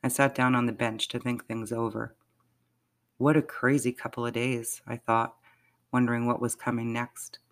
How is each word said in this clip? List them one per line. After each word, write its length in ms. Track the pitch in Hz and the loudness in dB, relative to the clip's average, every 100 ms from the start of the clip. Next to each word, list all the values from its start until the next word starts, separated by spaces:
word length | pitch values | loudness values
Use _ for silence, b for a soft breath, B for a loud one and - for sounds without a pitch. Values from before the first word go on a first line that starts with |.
I 60 | 127 | -2
sat 260 | 123 139 | 4 4
down 200 | 139 127 | 4 4
on 100 | 127 | 4
the 80 | 120 | 2
bench 360 | 107 117 110 - | 0 -2 0 -4
to 120 | 120 | -2
think 240 | 123 120 | -4 -4
things 260 | - 113 107 | -6 -8 -4
over. 460 | 117 113 110 113 - _ _ _ _ _ _ _ _ _ _ | -2 -2 -4 -8 -10 _ _ _ _ _ _ _ _ _ _
What 200 | 135 151 | 4 4
a 60 | |
crazy 500 | 147 - 123 143 123 | 2 0 2 2 0
couple 340 | 123 117 - 120 | -4 -8 -4 -4
of 60 | |
days, 500 | 117 123 120 113 - - | -2 -2 -2 -4 -10 -8
I 80 | 120 | -8
thought, 400 | - 113 117 - b b b b _ | 2 2 2 -6 b b b b _
wondering 340 | 127 123 120 120 | 2 2 2 0
what 140 | 120 | 0
was 160 | 120 - | -2 -2
coming 360 | - 120 117 | -4 -2 -2
next. 460 | 117 120 - - - _ | -4 -6 -10 -16 -16 _